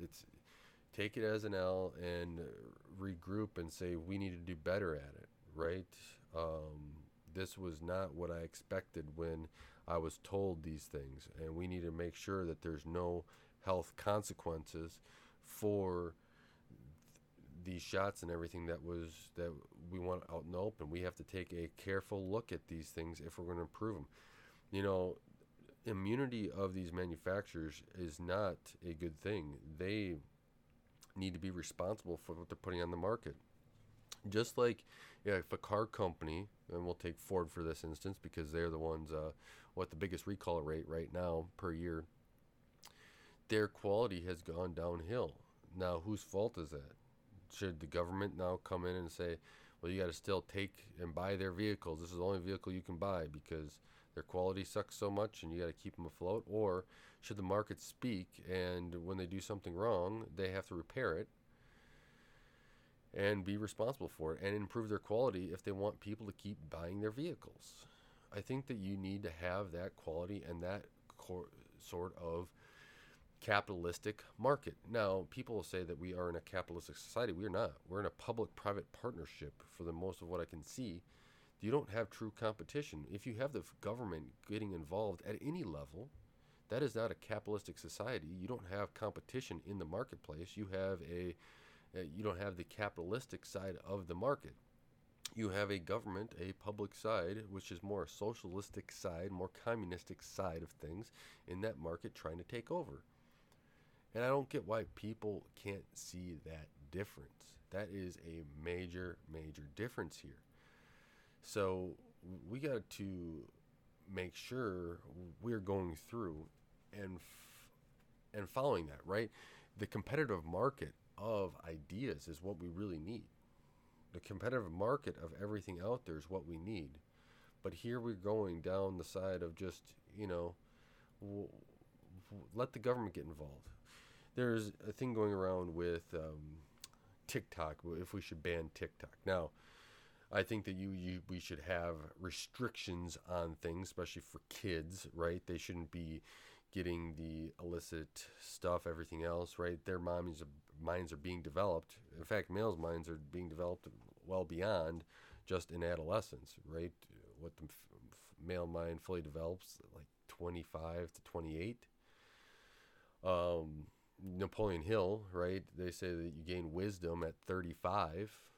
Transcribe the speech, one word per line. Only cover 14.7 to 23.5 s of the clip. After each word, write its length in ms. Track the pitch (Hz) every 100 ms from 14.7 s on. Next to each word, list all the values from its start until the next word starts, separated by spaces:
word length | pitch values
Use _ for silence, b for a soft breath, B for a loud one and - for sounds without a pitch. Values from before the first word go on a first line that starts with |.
| 85 82 - B B B B
for 720 | - - 107 104 95 90 87 - B B B B B
th-, 1040 | 55 62 76 - - - - - 80 87
these 80 | 90
shots 400 | - 95 98 -
and 80 | 85
everything 380 | 85 85 87 85
that 160 | 85
was, 480 | 82 87 82 80 - -
that 160 | 85 78 - - 87
we 80 | 92
want 240 | 90 90 -
out 120 | 82 78
in 60 |
the 80 | 90
open. 320 | 104 - 76
We 100 | 85
have 140 | 90 -
to 80 |
take 280 | 82 95 90
a 180 | 87 82 -
careful 540 | - 95 - 101 92
look 220 | 107 -
at 160 | 85 -
these 220 | 82 76
things 300 | - 80 80
if 200 | 78 -
we're 60 |
gonna 160 | 87